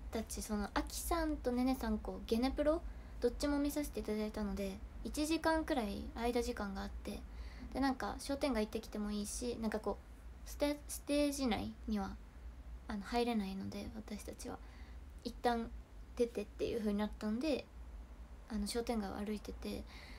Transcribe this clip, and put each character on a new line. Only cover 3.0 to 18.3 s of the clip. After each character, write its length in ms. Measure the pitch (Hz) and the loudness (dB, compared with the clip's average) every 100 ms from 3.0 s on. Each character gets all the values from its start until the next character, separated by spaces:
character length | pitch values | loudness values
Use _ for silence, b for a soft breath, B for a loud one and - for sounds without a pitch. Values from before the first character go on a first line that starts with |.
| B - | B 0
ど 100 | 240 | 2
っ 20 | |
ち 160 | - 294 | 4 2
も 100 | 285 | 4
見 140 | 285 | 4
さ 100 | 302 | 2
せ 60 | 294 | 0
て 80 | 214 | -2
い 40 | |
た 100 | 214 | 0
だ 100 | 214 | 0
い 60 | 214 | 0
た 140 | 214 | 0
の 100 | 208 | 0
で、 240 | 196 196 190 - - | 0 -2 -4 -8 -6
一 220 | 220 294 302 | -4 0 2
時 140 | 320 | 4
間 240 | 320 320 | 6 4
く 100 | 311 | 4
ら 80 | 277 | 2
い 220 | 202 214 - | 2 0 -4
間 280 | 233 240 240 | 0 2 4
時 120 | 240 | 2
間 200 | 233 202 | 0 -2
が 80 | 190 | -2
あ 40 | 208 | -4
っ 40 | |
て、 300 | - - 214 - B B B B | -4 -6 -6 -8 B B B B
で、 80 | - | 2
な 100 | 269 | 4
ん 40 | |
か 220 | 262 202 - | 4 0 -2
商 180 | - 277 | -2 2
店 160 | 294 | 4
街 120 | 220 | 4
行 40 | 214 | 2
っ 20 | |
て 100 | 220 | -2
き 80 | - | -4
て 100 | 214 | -2
も 120 | 208 | 0
い 100 | 208 | 0
い 40 | 208 | -2
し、 300 | - 247 226 | -2 -2 0
な 80 | 220 | 0
ん 20 | |
か 80 | 214 | 2
こ 200 | 202 - - - - - - | 0 -2 -8 -14 -14 -12 -10
う、 20 | |
ス 80 | - | 2
テ-、 240 | 294 294 - | 2 2 -4
ス 140 | - | -6
テ 260 | - 285 285 | 2 4 4
ー 40 | |
ジ 140 | 277 254 | 4 2
内 260 | 196 214 220 233 | 2 0 -4 0
に 100 | 208 | 0
は、 180 | 190 - - - - - - - - | 0 -6 -12 -12 -12 -12 -12 -10 -4
あ 80 | 208 | -4
の、 60 | |
入 220 | 190 240 | 0 2
れ 100 | 240 | 4
な 120 | 226 190 | 2 0
い 80 | |
の 160 | 190 202 | -2 -4
で、 180 | 202 214 | -6 -6
私 300 | 226 - 208 | -8 -8 -8
た 80 | - | -8
ち 160 | - 247 | -8 -8
は。 100 | - B B B B - - | -8 B B B B -12 -8
一 120 | 233 - | -8 2
旦 280 | 240 233 226 - - - - - | 2 4 0 -8 -12 -14 -8 0
出 100 | 233 | 2
て 160 | 202 | 2
っ 40 | 208 | -4
て 180 | - - | -2 0
い 80 | 233 | 2
う 40 | |
風 120 | 208 | 2
に 60 | 202 | 2
な 80 | 208 | 0
っ 40 | - | 0
た 100 | 214 | 0
ん 100 | 226 | 2
で、 280 | 311 233 - - - - - - - | 2 2 -2 -12 -12 -12 -12 -14 -14